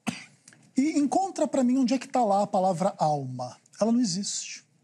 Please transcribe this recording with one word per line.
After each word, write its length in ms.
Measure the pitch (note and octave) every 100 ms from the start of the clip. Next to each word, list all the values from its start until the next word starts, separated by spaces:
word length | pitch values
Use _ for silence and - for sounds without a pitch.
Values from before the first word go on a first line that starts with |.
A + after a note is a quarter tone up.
| - - - _ - - _ -
e 240 | C#4+ E4
encontra 480 | C#4+ - F#4+ - D#4
pra 160 | C#4
mim 140 | B3 B3+
onde 160 | B3
é 60 | C4
que 80 | -
tá 160 | C4
lá 200 | A3+ G3
a 40 | G3+
palavra 460 | G3 F#3 E3+ F#3 -
alma. 600 | D#3 D3 C3 B2+ B2+ - _ -
Ela 120 | G#3+
não 100 | A#3
existe. 640 | B3 E3+ G3+ - - - - _